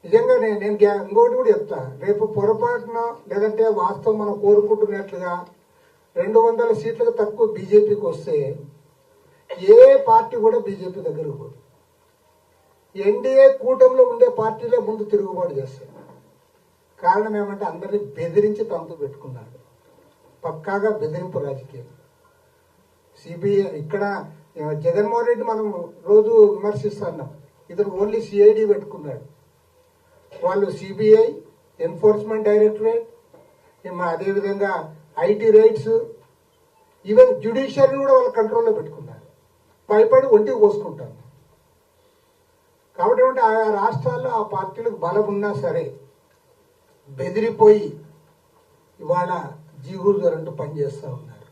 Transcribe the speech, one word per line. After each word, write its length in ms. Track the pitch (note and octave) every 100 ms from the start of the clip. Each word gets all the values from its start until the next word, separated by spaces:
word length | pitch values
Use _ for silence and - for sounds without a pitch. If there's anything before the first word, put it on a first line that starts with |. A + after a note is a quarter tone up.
| -
నిజంగా 300 | A3 B3+ B4+
నే-, 220 | - G3+
నేను 140 | G3+
గ్యా-, 340 | - G3+ G3+ G3
ఇంకోటి 280 | G#3 A#3+ B3+
కూడా 140 | A#3
చెప్తా, 480 | G#3 - C#3 C3 -
రేపు 220 | F#3 G#3 G#3+
పొరపాటున 720 | G#3+ G3+ G#3+ A#3+ A#3+ G#3+ A#3 A#3 A#3 -
లేదంటే 400 | G3 G#3+ G#3+ A3
వాస్తవం 520 | G3+ F3 - A3 G#3+
మనం 200 | G#3 G3+
కోరుకుంటున్నట్లుగా 1080 | G3 G#3 G#3 G#3+ G#3 G3 G3 F3+ F3+ F3 - _ _ _ _ _ _ -
రెండు 240 | G3 A3
వందల 340 | A#3 A#3 A3+
సీట్లకు 380 | G#3+ A3+ A3+ A#3
తక్కువ 360 | - G#3 G#3+ A3
బీజేపీకి 580 | G3 F#3+ G#3 G#3 G#3 E3+
వస్తే 540 | - - D3+ C3 - - _ _ _ _ _ _ _ _ F3+
ఏ 420 | F#4+ A4+ C5 C5+ B4
పార్టీ 280 | A4+ - -
కూడా 220 | G#3 -
బీజేపీ 420 | G3+ G3 F#3 -
దగ్గరకు 360 | D#3+ D3+ D3+ C3
పోదు. 200 | - - _ _ _ _ _ _ _ _ _ _ _ _ _ F#3+
ఎన్డీఏ 640 | G3+ A#3+ B3+ C5+ - -
కూటమిలో 460 | B4+ B4+ B4+ C5
ఉండే 260 | B4 A#4 B4
పార్టీలే 480 | - A4 - A#4+ A#3+
ముందు 260 | G3+ A3
తిరుగుబాటు 500 | G#3 G3+ F#3+ F#3 F3
చేస్తాయి. 360 | C#3 C3 - - - - - _ _ _ _ _ _ _ _
కారణం 340 | F3 G3 G#3+ G#3
ఏమంటే 280 | G3+ G3+ G#3
అందరినీ 340 | - G3+ G#3 -
బెదిరించి 580 | - E3+ G#3 G#3+ G#3 A3
తనతో 300 | E3+ E3 D#3+
పెట్టుకున్నాడు. 640 | C#3+ - C3 B2 A2 - _ _ _ _ _ _ _ _
పక్కాగా 460 | E3 D#3 G3+ G3 G#3+ G#3
బెదిరింపు 420 | A3+ F3+ F#3 E3+
రాజకీయం. 480 | C#3+ B2+ - C3 - _ _ _ _ _ _ _ _ _ _ _ _ _
సీబీఐ 480 | E3 E3+ G3+ G3+ F#3+ D#3
ఇక్కడ, 240 | - G3+ G3+ G3 - - _ -
ఆ, 80 | D3+
జగన్మోహన్ 560 | D3+ E3 F#3+ G#3 A#3 A#3
రెడ్డి 160 | A#3
మనం 500 | A#3 A3 G#3+ F3+ E3+ - F3+
రోజు 240 | G#3+ G#3+
విమర్శిస్తున్నాం, 1000 | A3+ G#3 G3+ G#3 G#3 G#3 - F3 D#3+ C3 - _ _ _
ఇతను 200 | F3 G3
only 320 | F#3 G#3 A3
సీఐడీ 440 | F#3+ G3+ G#3 G#3+ G#3+
పెట్టుకున్నాడు. 600 | G3 - - D3 B2+ - _ _ _ _ _ _ _ _ _ _ - -
వాళ్ళు 240 | G3+ G3
సీబీఐ, 600 | - G3 - G#3+ A3 A3+ - - _ _ _
ఎన్ఫోర్స్‌మెంట్ 640 | E3 E3+ G#3+ G#3 G#3+ A3
డైరెక్టరేట్, 640 | G#3 G#3 G#3+ G#3+ A3 A#3 A3+ _ _ _ _ _ _ _ F3+
ఈ 40 |
మా 160 | F3+ F3
అదేవిధంగా 680 | D#3+ G3 G3+ G3 G3+ G3 E3+ D#3 - _ -
ఐటీ 300 | - G#3 A3
రైట్స్, 420 | G#3+ A3 G#3+ A3 A3+ A#3 - _ _ _ _ _ _ _ _ F#3+
even 180 | G#3+ B3+ -
జ్యుడిషియరీని 560 | A3 C5 C5+ C4+ C4+ C#4
కూడా 160 | C#4
వాళ్ళ 160 | C4 B3
కంట్రోల్లో 420 | A3+ G#3+ A3+ A#3
పెట్టుకున్నారు. 520 | G#3 - - C3 - _ _ _ _ _ _ _
భయపడి 380 | G#4 A4 C4 C4+
ఒంటికి 320 | G#3+ G#3+ -
పోసుకుంటారు. 560 | G#3 - F3 D#3 A2+ - - _ _ _ _ _ _ _ _ _ _ _ _ _ _ _ _ -
కాబట్టి 260 | G#3+ B3+
ఏమంటే 180 | C4 C4
ఆయా 300 | A3+ A3 A3
రాష్ట్రాల్లో 580 | G3+ A#3+ - B3+ B3 B3+
ఆ 120 | A#3
పార్టీలకు 540 | G#3 G3 F3+ - A3+ F#3+
బలం 300 | E3+ G3+ G#3
ఉన్నా 260 | G3+ G#3
సరే 460 | D#3 E3+ E3 - - _ _ _ _ _ _ _ _ _ _ _
బెదిరిపోయి 760 | C3+ F3+ G3 A3 G#3+ G#3+ G#3 D#3+ - - _ _ _ _ _ _ _ _ _
ఇవాళ 320 | D#3 F3+ F3 F3+ - - - - -
జీగూరు 340 | F#3+ G3 G3
జ్వరంతో 320 | F3 D#3+ D#3+
పనిచేస్తూ 560 | - D3 D3+ C#3 - C3
ఉన్నారు. 400 | B2 - - _